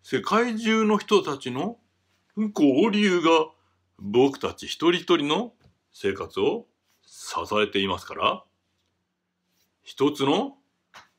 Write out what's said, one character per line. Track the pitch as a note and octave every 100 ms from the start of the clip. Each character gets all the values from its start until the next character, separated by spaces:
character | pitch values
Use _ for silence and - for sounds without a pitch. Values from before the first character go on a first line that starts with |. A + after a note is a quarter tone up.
世 | - C3
界 | - G#3 A#3+ A3
中 | A3+ A3
の | G#3+ G#3
人 | - G3+
た | D3+ D3
ち | B2+
の | B2 F#3 A#3 _ _ _ _ _ -
交 | G#3+ - D4 B3+ A3
流 | G#3 G#3 F3
が | D#3+ E3 D#3+ - _ _ _ _
僕 | G2+ A#2 C3+ C3+
た | F2
ち | - -
一 | - D#3+
人 | F3
一 | - E3+
人 | D3
の | E3 A#3 - _ _ _
生 | - G2
活 | - E2 F#2+
を | A#2 A3+ - _ _ _ _
支 | - - - E2+
え | G#2 G#2
て | G2+
い | G2
ま | F2
す | -
か | -
ら、 | F2 - - _ _ _ _ _ _ _ _ _ _ _ _ _
一 | - - C#3
つ | C#3 C3+
の | F3 C#4 - _ _ _ - -